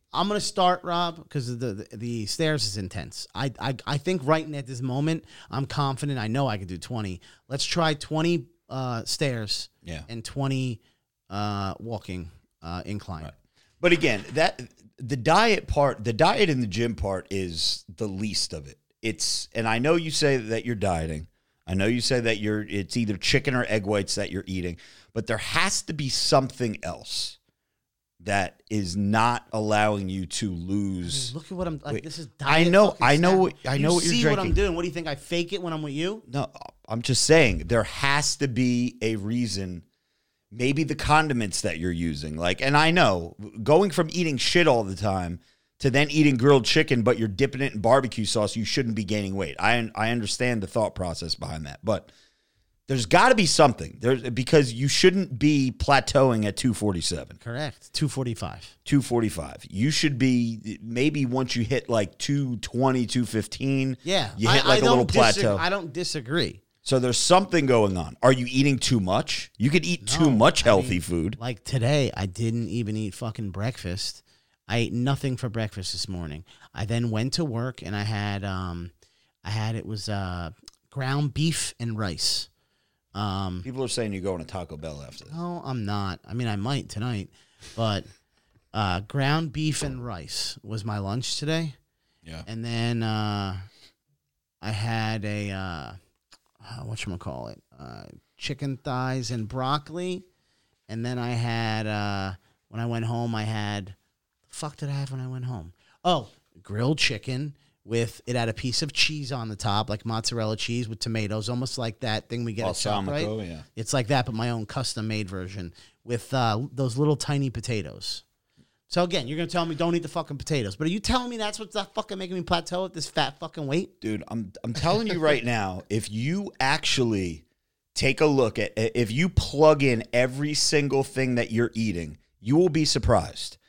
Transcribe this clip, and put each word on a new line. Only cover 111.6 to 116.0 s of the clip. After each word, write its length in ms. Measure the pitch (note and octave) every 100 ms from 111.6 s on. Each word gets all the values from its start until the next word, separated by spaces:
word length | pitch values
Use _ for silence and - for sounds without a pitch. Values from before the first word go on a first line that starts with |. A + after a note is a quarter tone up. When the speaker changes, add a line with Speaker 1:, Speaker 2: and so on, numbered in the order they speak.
| A#2+ -
Speaker 1:
like 220 | A2+ G#2
that 280 | A#2 G#2+ -
thing 160 | A#2+
we 80 | A#2
get 120 | G#2 A2
at 80 |
Speaker 2:
Balsamico, 640 | G2+ G#2 G#2 G2 D3 C3 A2
Speaker 1:
ShopRite. 100 | F2+
Speaker 2:
yeah. 140 | D#2+ -
Speaker 1:
It's 200 | A2 A2
like 140 | C#3 A2+
that, 180 | C3+ B2
but 80 |
my 160 | A2 A#2+
own 160 | A#2 G#2
custom-made 640 | C#3 B2+ A#2 A2 G#2+ F#2+
version 420 | F#2+ F2+ G2 F2 - - _